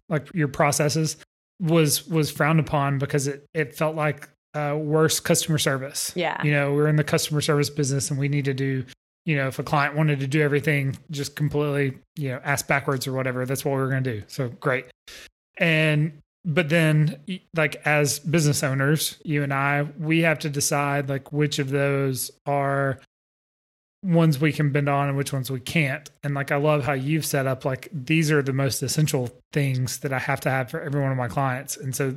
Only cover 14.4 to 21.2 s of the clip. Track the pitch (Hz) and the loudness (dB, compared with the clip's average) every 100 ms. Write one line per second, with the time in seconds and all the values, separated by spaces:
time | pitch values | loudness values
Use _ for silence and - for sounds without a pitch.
14.4 | 123 - 143 127 - _ - - - _ | -6 -4 -2 -2 -4 _ -20 -20 -20 _
15.4 | _ - 170 156 156 151 160 - _ _ | _ 0 2 4 4 2 0 -4 _ _
16.4 | 180 147 151 170 156 151 156 - - 185 | -2 0 2 4 6 4 4 0 -8 -10
17.4 | - 165 151 - 151 151 147 - 160 165 | -6 0 0 0 0 2 2 0 0 2
18.4 | 147 - 143 135 139 156 - - 170 147 | 4 2 0 2 2 2 0 -6 -4 -2
19.4 | 143 139 139 143 147 147 156 165 165 151 | 0 0 0 0 -2 -4 0 2 2 2
20.4 | 156 139 - 143 143 143 139 139 | -2 -2 0 0 0 0 -2 -6